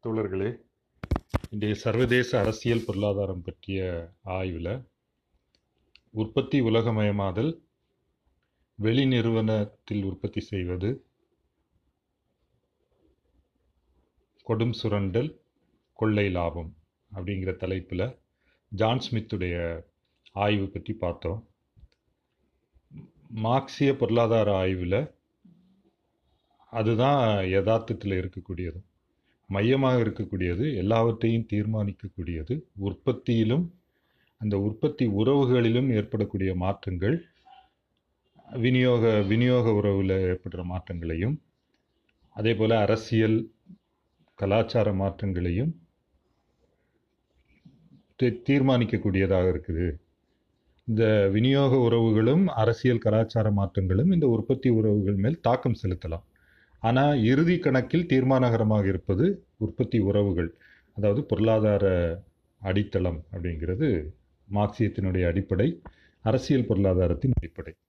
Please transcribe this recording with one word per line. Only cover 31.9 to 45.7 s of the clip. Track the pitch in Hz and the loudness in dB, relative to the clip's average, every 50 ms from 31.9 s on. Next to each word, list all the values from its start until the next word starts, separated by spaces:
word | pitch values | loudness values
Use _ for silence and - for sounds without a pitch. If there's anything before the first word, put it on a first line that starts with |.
| 92 _ - 95 _ - 85 78 85 80 78 - 127 156 - _ _ | -6 _ -14 -14 _ -10 -8 -8 -6 -8 -6 -6 -6 -8 -8 _ _
உற்பத்தியிலும் | 98 98 98 92 - _ - 123 - - - 120 113 113 110 117 156 175 170 - _ _ _ _ _ _ _ _ _ _ _ _ _ | -8 -6 -6 -6 -4 _ -4 -4 -4 -2 -2 0 2 2 2 0 -2 -2 -4 -8 _ _ _ _ _ _ _ _ _ _ _ _ _
அந்த | 110 107 101 98 | -4 -2 -2 0
உற்பத்தி | 101 107 107 - - 151 151 - 131 | -2 -2 -4 -2 -4 -4 -2 0 -2
உறவுகளிலும் | 117 101 98 110 127 139 143 139 123 123 123 117 113 113 123 131 135 | 0 0 0 2 2 2 2 2 2 2 2 2 2 2 2 0 0
ஏற்படக்கூடிய | 120 107 101 - - 107 104 98 - 101 95 95 92 | 0 0 -2 -2 -4 -4 -4 -4 -2 -4 -2 -2 -2
மாற்றங்கள், | 90 87 95 101 - - 104 92 87 90 104 147 170 - _ _ _ _ - - - _ _ _ _ _ _ _ _ _ _ _ _ _ _ _ _ _ - - | -2 -2 -4 -4 -4 -6 -8 -6 -2 -2 -2 -2 -2 -4 _ _ _ _ -20 -20 -20 _ _ _ _ _ _ _ _ _ _ _ _ _ _ _ _ _ -14 -6
விநியோக, | 127 113 127 127 127 127 127 123 120 113 113 110 107 | -2 0 2 2 4 4 4 4 4 4 4 4 4
விநியோக | 101 95 107 113 123 123 127 123 113 113 | 2 2 2 2 4 4 4 4 4 4
உறவுல | 107 104 101 101 98 98 98 95 95 95 | 2 2 2 2 2 2 2 2 0 0
ஏற்படுற | 95 92 90 92 _ 92 87 87 90 | 0 0 -2 -2 _ -12 -10 -8 -8
மாற்றங்களையும், | 87 90 92 - - 90 87 85 82 82 82 90 120 151 156 _ _ _ _ _ _ _ _ _ _ _ _ _ _ _ _ _ _ | -6 -8 -8 -8 -8 -10 -8 -6 -4 -2 -2 -2 -2 -2 -4 _ _ _ _ _ _ _ _ _ _ _ _ _ _ _ _ _ _
அதே | _ - 107 113 117 | _ -2 0 0 2
போல | 98 110 110 113 113 | 2 2 2 4 4
அரசியல், | 104 98 110 110 - - 117 110 110 110 110 110 - - _ _ _ _ - _ _ _ _ _ _ _ _ _ _ _ _ | 4 2 2 0 0 0 2 2 4 4 4 2 0 -4 _ _ _ _ -20 _ _ _ _ _ _ _ _ _ _ _ _
கலாச்சார | _ - 98 98 110 110 - - 120 107 107 98 | _ -2 2 2 2 2 2 0 0 0 2 0
மாற்றங்களையும் | 95 95 98 - - - 98 92 87 87 90 87 95 131 160 | 0 -2 -2 -4 -4 -6 -6 -4 -2 -2 -2 -2 -2 -2 -4